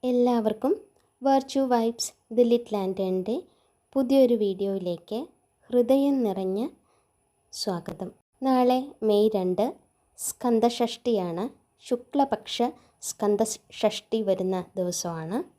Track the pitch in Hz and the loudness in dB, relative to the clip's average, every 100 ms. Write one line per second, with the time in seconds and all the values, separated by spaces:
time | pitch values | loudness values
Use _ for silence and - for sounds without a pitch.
0 | 254 247 247 240 214 220 262 427 - _ | 0 2 4 4 0 -2 -2 -2 -4 _
1 | _ _ 262 269 269 277 269 240 226 233 | _ _ 2 2 2 -2 2 2 0 -2
2 | - _ _ 226 233 240 240 208 190 190 | -8 _ _ 2 4 4 0 -4 -2 -2
3 | 190 185 185 254 - _ _ _ _ 269 | -2 -2 -2 -6 -8 _ _ _ _ -2
4 | 254 269 254 233 208 185 196 196 180 170 | 2 4 6 4 0 -2 -4 -4 -4 -8
5 | - 214 311 _ _ _ _ 247 240 269 | -8 -10 -10 _ _ _ _ 0 4 4
6 | 277 277 226 190 185 190 269 - _ _ | 4 2 0 -2 -4 -4 -6 -8 _ _
7 | _ _ _ _ _ - - 180 165 165 | _ _ _ _ _ -8 -6 -6 -8 -10
8 | 185 - _ _ 262 254 247 254 277 - | -12 -12 _ _ 0 2 4 2 -2 -4
9 | 220 208 214 214 185 185 233 - _ _ | 2 4 4 2 -2 0 -2 -4 _ _
10 | _ - - - 247 226 233 240 233 - | _ -12 -12 -6 0 2 2 0 -4 -4
11 | - 220 180 170 233 - _ _ - 240 | -2 -2 -2 -6 -8 -10 _ _ -6 -6
12 | - 285 277 220 - - 240 - _ _ | -4 -2 -2 -2 -8 -4 -4 -4 _ _
13 | - - 208 208 220 - _ - 214 - | -14 -4 -2 0 0 -4 _ -2 -2 -2
14 | _ 226 202 190 190 185 175 - 180 175 | _ -4 0 -2 0 -4 -6 -6 -4 -4
15 | 175 165 160 214 359 | -8 -8 -8 -8 -8